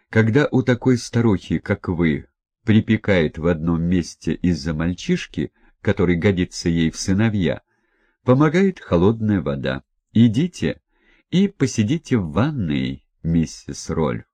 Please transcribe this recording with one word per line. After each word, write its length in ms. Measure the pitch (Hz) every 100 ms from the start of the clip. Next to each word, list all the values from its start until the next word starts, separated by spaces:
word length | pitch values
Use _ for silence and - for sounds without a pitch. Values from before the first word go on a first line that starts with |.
| _
Когда 380 | 113 113 120 147
у 100 | 127
такой 360 | 127 120 131 123
старухи, 640 | - 117 117 92 - 80
как 280 | - 104 -
вы, 380 | 85 85 71 - _ _ _
припекает 760 | - 110 - 107 - 92 78 -
в 100 | 80
одном 360 | 82 80 82
месте 500 | 85 90 80 - -
из-за 400 | - 90 82 73
мальчишки, 760 | 78 82 90 - 180 - - 71 _ _ _
который 340 | - 98 87 87
годится 540 | 101 90 87 - 90
ей 220 | 82 82
в 60 | -
сыновья, 640 | - 95 113 104 78 - _ _ _ _ _ _
помогает 560 | - 131 156 170 196 180
холодная 640 | - 87 95 113 107 101
вода. 420 | 71 69 65 67 - _ _
Идите 680 | 107 120 107 175 - 76 - _ _ _ _ _
и 180 | 170 196
посидите 680 | - 131 - 104 160 - 123
в 140 | 85
ванной, 720 | 78 139 143 85 71 65 67 _ _
миссис 680 | 82 82 78 - - 69 -
Рольф. 360 | 80 76 57 -